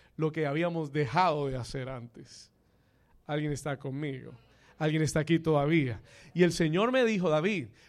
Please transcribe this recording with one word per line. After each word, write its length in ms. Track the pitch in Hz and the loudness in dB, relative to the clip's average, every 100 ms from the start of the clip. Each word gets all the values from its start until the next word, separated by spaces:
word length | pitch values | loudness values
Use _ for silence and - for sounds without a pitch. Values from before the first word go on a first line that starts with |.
| _ - | _ -4
lo 140 | 156 | -2
que 160 | 160 147 | 0 -2
habíamos 460 | 151 175 165 147 | 0 -2 -2 -4
dejado 540 | 147 127 170 180 151 139 | -2 0 2 2 2 -2
de 100 | 127 | -6
hacer 320 | 120 139 127 | -8 -8 -8
antes. 600 | 127 120 151 139 - - _ _ _ _ _ _ _ - | -10 -14 -18 -20 -20 -20 _ _ _ _ _ _ _ -6
¿Alguien 260 | 151 151 | -4 -4
está 260 | 135 151 131 | -4 -6 -6
conmigo? 540 | 139 135 151 131 117 120 _ _ _ - | -8 -6 -8 -8 -14 -20 _ _ _ -2
¿Alguien 240 | 156 156 | 0 2
está 180 | 151 156 | 2 0
aquí 180 | 151 165 | 2 2
todavía? 640 | 160 147 143 165 127 104 - - - | 4 2 4 2 2 -4 -12 -20 -6
Y 80 | 170 | 2
el 100 | 180 | 2
Señor 400 | 175 160 170 233 | 4 2 2 2
me 120 | 262 | 4
dijo, 260 | 233 208 175 | 2 2 2
"David, 380 | 151 190 190 117 - | 2 0 -2 -6 -14